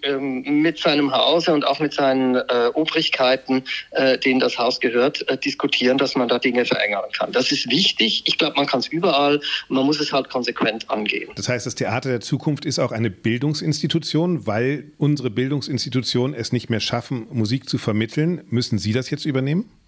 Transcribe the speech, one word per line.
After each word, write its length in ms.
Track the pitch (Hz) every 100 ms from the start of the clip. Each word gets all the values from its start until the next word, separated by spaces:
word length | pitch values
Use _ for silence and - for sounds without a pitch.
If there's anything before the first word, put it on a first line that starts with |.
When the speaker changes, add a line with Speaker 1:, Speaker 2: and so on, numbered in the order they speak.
Speaker 1:
ähm, 580 | 143 139 139 131 131 147
mit 180 | 160 165
seinem 320 | 165 147 143
Hause 420 | 131 131 165 170
und 120 | 156 131
auch 140 | 139
mit 140 | 151
seinen, 420 | - 139 131 131 127
äh, 340 | - 123 117
Obrigkeiten, 880 | 156 156 165 156 - 127 131 - 131 131 - -
äh, 260 | - 135 123
denen 220 | 135 131
das 180 | 127 -
Haus 220 | 120 -
gehört, 480 | 127 120 131 - -
äh, 80 | 131
diskutieren, 600 | - - 139 - 123 135
dass 180 | 139 139
man 120 | 123
da 120 | 120
Dinge 260 | 131 120 117
verlängern 380 | 123 104 101 - -
kann. 140 | -
Das 200 | - -
ist 180 | 143 127
wichtig. 540 | 135 190 - 110 - -
Ich 120 | -
glaub, 180 | 151 -
man 100 | -
kann's 220 | 127 -
überall. 520 | 160 185 139 143 147 147 - -
Man 160 | 131 135
muss 140 | 151
es 120 | 147
halt 180 | 139 127
konsequent 600 | 131 120 - 120 110 -
angehen. 400 | 110 104 - - -
Speaker 2:
Das 120 | 104
heißt, 160 | 123 127
das 100 | -
Theater 340 | 107 117 135
der 120 | 120
Zukunft 440 | - 135 160 143 -
ist 140 | -
auch 120 | 127
eine 180 | 113 113
Bildungsinstitution, 1400 | 92 113 120 143 151 160 147 147 165 160 151 175 165 107
weil 440 | 104 127 143 - -
unsere 320 | 143 143 123
Bildungsinstitutionen 1040 | 104 131 143 139 135 151 123 120 123 131 143
es 160 | 113
nicht 180 | 123 -
mehr 100 | 110
schaffen, 480 | - 120 - 131 110
Musik 380 | 127 107 131 -
zu 80 | 117
vermitteln. 680 | - 104 113 - 160 175 -
Müssen 280 | 117 123 107
Sie 140 | 101
das 160 | 117 127
jetzt 160 | 143 -
übernehmen? 440 | 131 135 165 240 -